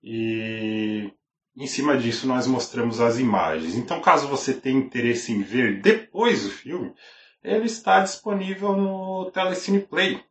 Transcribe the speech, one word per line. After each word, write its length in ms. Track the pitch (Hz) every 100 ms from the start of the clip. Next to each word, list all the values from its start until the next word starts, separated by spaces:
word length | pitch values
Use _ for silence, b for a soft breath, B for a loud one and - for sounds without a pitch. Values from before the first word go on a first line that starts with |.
e 1080 | - 113 113 113 113 113 110 110 107 107 101 _ _ _ _ -
em 100 | 139
cima 300 | - 143 131
disso 300 | 117 113 131
nós 200 | 127 123
mostramos 540 | 127 - 123 120 113
as 180 | 117 117
imagens. 560 | 127 101 82 78 80
Então, 260 | 98 120 170
caso 280 | - 160 139
você 240 | 135 -
tenha 260 | 131 135 131
interesse 540 | - 123 117 117 -
em 80 | 104
ver 400 | 98 120 113 98
depois 640 | 196 226 - 180 240 208
o 60 | -
filme, 420 | - 131 175 - B B B B B
ele 220 | - 220
está 360 | 226 - - 190
disponível 760 | 190 - 214 196 185 190 202 196
no 540 | 196 190 190 190 185
Telecine 480 | 185 185 180 - 196
Play. 400 | - 165 190 185 -